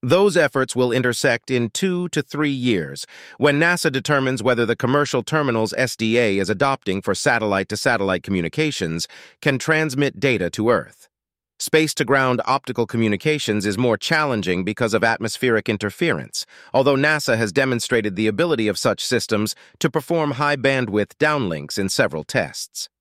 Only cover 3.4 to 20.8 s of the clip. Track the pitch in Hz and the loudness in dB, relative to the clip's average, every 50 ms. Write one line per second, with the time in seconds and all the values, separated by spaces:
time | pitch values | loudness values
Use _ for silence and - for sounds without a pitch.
3.4 | 120 147 143 147 165 170 175 170 - 160 131 131 - - 151 139 135 131 131 131 | 2 2 4 4 2 2 2 2 0 -2 -2 -2 0 0 0 2 2 0 -2 0
4.4 | 104 127 123 113 120 107 117 - - 120 131 143 147 135 - 131 113 - - 156 | 0 0 2 2 2 0 0 0 0 2 2 2 0 0 -2 -4 -2 0 -2 0
5.4 | 147 135 117 113 110 104 - - 131 120 - - 113 110 113 120 123 110 98 98 | 0 0 0 0 0 -2 0 -2 -2 -2 -2 -2 -2 0 2 2 2 2 2 0
6.4 | 98 87 110 92 143 139 135 - _ - 92 98 - - 98 - - 147 123 117 | 0 -2 0 0 0 0 0 -2 _ -4 -4 -4 -2 -2 -4 0 0 0 0 2
7.4 | 107 107 98 95 98 - 104 107 - 139 120 110 98 95 92 90 - - 98 92 | 0 0 0 0 -2 -2 -6 -2 0 0 0 2 2 0 0 -2 -2 -2 -2 -2
8.4 | 85 82 - - 156 156 139 - 95 82 82 85 - - - - - - _ _ | -2 -2 -2 -2 -2 -2 -2 -4 -4 -4 -4 -6 -8 -8 -12 -20 -20 -20 _ _
9.4 | - 151 139 127 - - 160 156 156 156 127 131 143 139 - 95 95 139 123 101 | -2 0 0 0 0 0 0 0 0 -2 0 0 -2 -2 -2 -2 0 0 0 2
10.4 | 90 85 - - 107 113 123 92 67 - - _ - _ _ _ _ _ _ _ | -2 -4 -2 -2 2 2 2 2 0 -6 -16 _ -20 _ _ _ _ _ _ _
11.4 | _ _ _ _ - - - 156 160 151 - - 147 110 139 135 135 131 127 120 | _ _ _ _ -8 0 2 2 2 2 0 -4 0 2 2 2 4 2 0 0
12.4 | - - 131 139 _ - 123 120 117 - - 117 113 110 104 95 - 156 151 147 | 0 -2 -2 -4 _ -6 -2 -2 -2 -2 0 0 2 2 0 0 0 -2 -2 0
13.4 | - - 107 104 95 104 101 95 127 123 113 101 - - 165 156 156 143 127 110 | 0 -2 -2 0 0 -2 0 2 2 2 2 0 0 0 0 2 2 0 0 -2
14.4 | 95 92 90 90 92 92 107 - 127 113 98 110 110 117 113 - 107 110 - - | 0 0 -2 -2 -2 -4 -2 0 0 0 2 2 2 2 0 0 -2 -6 -4 -2
15.4 | - 127 117 110 - - 110 98 - 104 - - 175 170 120 80 62 55 - - | 0 2 2 2 0 -2 -4 -2 -2 -6 -4 -2 -2 -2 -2 -2 -4 -8 -10 -12
16.4 | - _ - - - - _ 127 135 135 143 131 139 151 156 151 139 - 120 113 | -12 _ -16 -20 -20 -2 _ 2 2 4 2 2 2 2 0 0 0 0 0 2
17.4 | 117 107 92 139 135 131 127 117 - - - 117 107 107 92 87 110 107 104 98 | 0 0 2 0 0 2 0 -2 -2 0 0 0 0 0 -2 0 0 0 2 0
18.4 | 165 175 156 117 110 104 98 - - 127 101 - - - 127 117 - - 113 101 | 0 0 0 0 0 0 0 0 0 0 0 0 -2 -2 -2 -2 0 0 0 0
19.4 | 107 107 - _ - - _ _ - 160 - 160 143 - 170 165 156 147 139 120 | 0 -2 -4 _ -16 -20 _ _ -4 -2 -2 -2 -4 -2 0 0 0 0 0 0
20.4 | 147 143 147 139 127 135 135 131 | 0 0 0 2 2 2 2 2